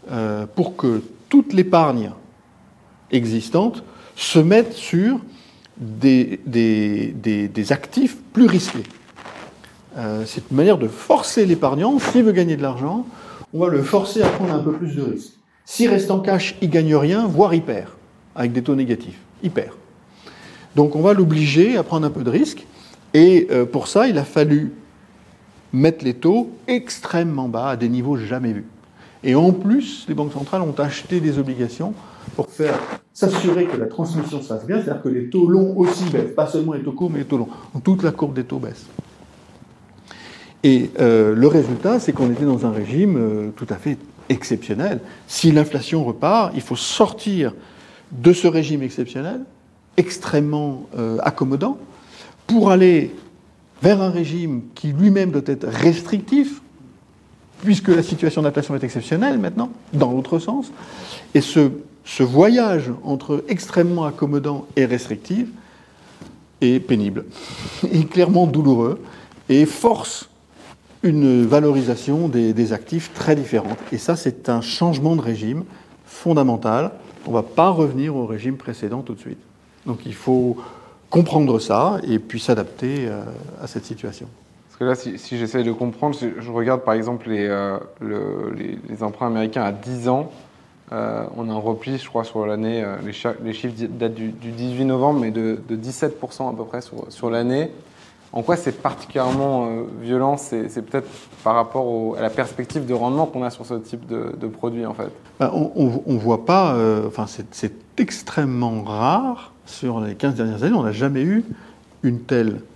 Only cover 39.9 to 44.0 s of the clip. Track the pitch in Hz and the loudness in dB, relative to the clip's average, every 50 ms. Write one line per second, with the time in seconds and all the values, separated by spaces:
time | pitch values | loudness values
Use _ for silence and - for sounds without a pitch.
39.9 | - - - - - - - - - - - - - _ - 139 131 123 120 120 | -20 -20 -20 -20 -20 -20 -20 -20 -20 -20 -20 -20 -20 _ 4 6 6 6 4 0
40.9 | - - 131 120 113 110 110 107 107 113 127 147 147 165 135 120 127 113 - 190 | 0 2 4 6 6 6 6 6 6 6 6 6 6 6 4 4 -2 -2 0 2
41.9 | 226 247 - - 143 - 135 123 120 117 147 143 131 117 117 120 107 107 101 101 | 2 2 2 0 0 0 2 0 2 0 2 0 0 2 0 -2 -2 -2 -4 -2
42.9 | 120 147 196 208 180 135 113 110 107 107 107 107 107 - - 107 107 92 - 151 | 0 2 2 2 2 2 0 0 0 -2 -4 -6 -8 -10 -8 -8 -8 -6 -4 -4
43.9 | 143 - | -4 -4